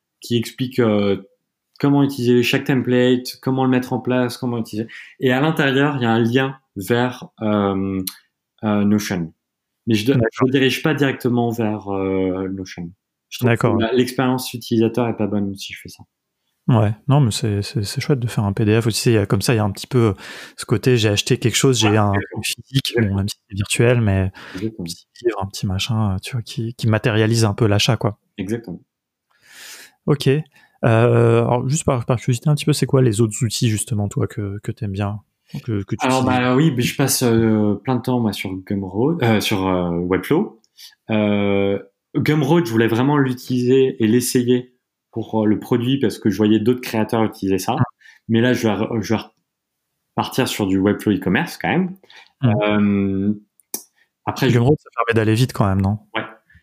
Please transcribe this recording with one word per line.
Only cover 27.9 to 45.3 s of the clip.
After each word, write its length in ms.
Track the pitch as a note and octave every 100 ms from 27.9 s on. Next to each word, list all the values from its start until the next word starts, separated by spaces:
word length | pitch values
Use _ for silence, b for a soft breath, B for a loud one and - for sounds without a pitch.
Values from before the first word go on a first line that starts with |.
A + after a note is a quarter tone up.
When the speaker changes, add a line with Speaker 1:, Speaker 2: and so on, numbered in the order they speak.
| A2
Speaker 2:
quoi. 220 | G#2+ - _ -
Speaker 1:
Exactement. 460 | F#2+ A#2 - E2+ _ _ _ _ _ B B B B B B B
Speaker 2:
Ok. 240 | - C#3+ C#3
Euh, 140 | C#3+ - b b b
alors, 800 | A#2 A2+ A#2+ A#2 A#2 A#2 A#2+ B2 C3
juste 140 | D3+ -
par, 180 | C3
par 140 | A#2 B2
curiosité 320 | - A#2+ D#3
un 40 |
petit 120 | D3 -
peu, 80 |
c'est 100 | D3
quoi 160 | C3 C3+
les 220 | B2+ G2+
autres 200 | A#2 -
outils, 280 | A2+ - A#2+
justement, 380 | G#2 - G#2+ G2+
toi, 180 | - A2+
que, 320 | - G2+ G2+
que 80 | -
t'aimes 220 | G#2+ G#2
bien, 280 | F#2+ G2+ G#2 _ _ _ C#3+
que, 180 | - G2+
que 120 | G2 A2+
tu 100 | C3
Speaker 1:
Alors, 140 | C3
Speaker 2:
utilises ? 180 | B2+ B2+
Speaker 1:
bah 160 | B2
oui, 160 | B2+ D#3+ B2+
mais 60 |
je 140 | A2+ -
passe, 260 | C3+ -
euh, 540 | B2 A2+ A2+ G#2+ G#2 G2+
plein 200 | - B2+
de 60 |
temps, 180 | B2 B2
moi, 140 | A2
sur 200 | G2 F#2+
Gumroad, 680 | F#2 F#2 G2+ F#2+ F#2+ C3+ E3+
euh, 180 | A#2 G#2+
sur, 260 | - G2+ F#2+
euh, 320 | F#2 F2 E2+
Webflow. 600 | F2+ F2+ - D#3 A3 - _ B B B -
Euh, 720 | G#2+ G#2 G2+ G2+ G2 G2 G2 - _ _
Gumroad, 520 | D#3 C#3 D3+ C3+ E3+ E3+
je 40 |
voulais 180 | A2+ A2+
vraiment 280 | A2+ C3+ D3
l'utiliser 800 | C3 B2 - B2+ B2 C3+ C3 -
et 20 | A2
l'essayer 680 | B2 B2 B2+ A#2+ B2 B2 _ _ _ _
pour, 320 | A#2 G#2